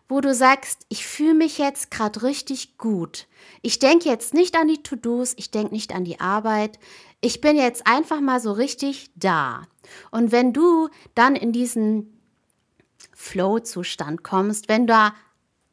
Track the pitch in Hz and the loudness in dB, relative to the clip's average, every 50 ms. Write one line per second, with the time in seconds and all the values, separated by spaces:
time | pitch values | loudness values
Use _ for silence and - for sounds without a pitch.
0 | _ _ 262 277 277 277 269 226 262 254 277 269 - - - - _ _ 220 - | _ _ -4 -2 0 0 0 4 4 4 4 4 0 -6 -10 -10 _ _ -12 -10
1 | - - - - 294 320 320 311 330 302 - - 285 277 277 - - - - - | -10 -10 -6 0 2 4 4 4 4 2 0 -2 -2 -2 -2 -4 -8 -10 -6 -4
2 | 226 208 214 214 220 262 285 285 - - 269 254 - - _ - - 226 208 180 | -4 -4 -4 -2 -2 -2 -2 -4 -6 -8 -10 -10 -10 -14 _ -8 -4 -2 -2 -2
3 | 165 160 - - - _ _ _ - - - _ - 233 - - - 262 330 339 | -4 -6 -10 -16 -18 _ _ _ -20 -20 -20 _ -6 -6 -2 0 4 4 4 4
4 | 330 311 240 233 - - - 311 359 349 - 330 320 302 320 302 - - 285 220 | 4 2 -2 -2 -4 -2 0 2 2 2 2 2 2 2 0 -2 -4 -10 -12 -8
5 | - 233 240 240 254 247 - - - - - 214 214 214 214 214 208 - - 185 | -4 -4 -2 -2 -2 -4 -6 -8 -12 -8 -4 -4 -4 -4 -6 -8 -8 -8 -8 -6
6 | 180 170 - - - 180 196 214 214 220 214 214 214 214 214 _ _ - - - | -6 -6 -6 -6 -4 -2 -2 -2 0 0 0 0 -2 -4 -6 _ _ -20 -20 -20
7 | - - _ _ - 247 - - - 302 302 302 262 240 240 - - 214 240 285 | -20 -20 _ _ -4 -4 -4 0 2 2 4 4 2 0 -2 0 2 2 2 2
8 | 320 - 320 302 285 269 254 247 226 214 202 214 262 277 - - - 277 269 - | 2 -2 -2 -2 0 0 0 -2 -2 -4 -2 -2 -2 -4 -4 -6 -6 -6 -6 -8
9 | - - _ 170 196 190 170 156 139 127 117 131 - - _ _ _ - - - | -12 -20 _ -4 -2 0 0 0 0 -2 -4 -8 -12 -18 _ _ _ -20 -20 -20
10 | - - - 226 233 220 233 240 254 254 220 277 330 349 339 320 320 302 - - | -20 -8 -2 -2 0 2 4 4 4 2 2 4 4 4 4 4 2 -2 -6 -12
11 | - - _ 254 233 277 277 - - 233 220 240 247 240 - 226 214 214 220 214 | -20 -6 _ 4 4 4 4 2 0 -2 -2 -2 -2 -2 -2 -2 0 0 0 -2
12 | 208 214 _ _ _ _ _ _ _ _ _ _ _ _ _ _ _ _ _ _ | -4 -8 _ _ _ _ _ _ _ _ _ _ _ _ _ _ _ _ _ _
13 | - - _ - - - - 185 180 196 214 226 226 - - 180 175 - - - | -20 -20 _ -18 -18 -8 -4 -2 0 0 0 -2 -4 -6 -8 -8 -8 -8 -8 -10
14 | - 147 156 - - - 196 190 196 208 214 208 - - 214 226 247 226 226 226 | -8 -8 -8 -10 -8 -2 0 0 0 0 -2 -4 -2 0 0 2 4 4 4 4
15 | 214 208 214 - _ _ _ _ _ _ _ _ _ _ | 4 4 0 -4 _ _ _ _ _ _ _ _ _ _